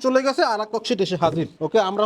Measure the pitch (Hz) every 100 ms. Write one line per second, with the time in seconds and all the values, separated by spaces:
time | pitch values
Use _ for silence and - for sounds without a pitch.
0 | 262 262 269 269 285 208 - - - 214
1 | 185 180 165 160 151 - 156 220 190 202